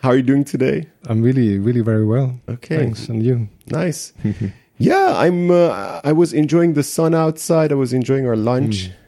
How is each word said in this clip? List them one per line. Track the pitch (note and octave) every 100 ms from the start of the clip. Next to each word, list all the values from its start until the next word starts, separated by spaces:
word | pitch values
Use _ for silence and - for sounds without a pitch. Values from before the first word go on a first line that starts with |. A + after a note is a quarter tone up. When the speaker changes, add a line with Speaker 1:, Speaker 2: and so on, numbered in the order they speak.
Speaker 1:
How | C3
are | B2+
you |
doing | B2+ C#3
today? | C#3 B2+ C3 C#3+ D#3 _ -
Speaker 2:
I'm | A2+
really, | A#2 C3 A2+ G2
really | G#2 B2
very | A2+ A2
well. | G#2+ A#2 C3 B2 -
Speaker 1:
Okay. | A#2+ - D#3
Speaker 2:
Thanks. | B2+ G#2+ -
And | A2+
you? | A2+ B2 G#2+ _ -
Speaker 1:
Nice. | D#3 F3+ D3+ - -
Speaker 2:
<laughs> | G#2+ G2+ G2+ - _ _
Speaker 1:
Yeah, | - F#4+ F#4+ F2+
I'm, | D3+ F3+ F3
uh, | F3 E3+ G2 G2 E2+
I | C#3
was | D#3 E3+
enjoying | D3 D3+ E3 E3+
the | D3
sun | C#3 - D#3+
outside. | E3 D#3+ D#3 - E3 D#3
I | C#3+
was | B2+
enjoying | B2+ A#2+ C3+ C3
our |
lunch. | A2 A2 B2+ A2+ G#2 F#2
Speaker 2:
Mm. | F#2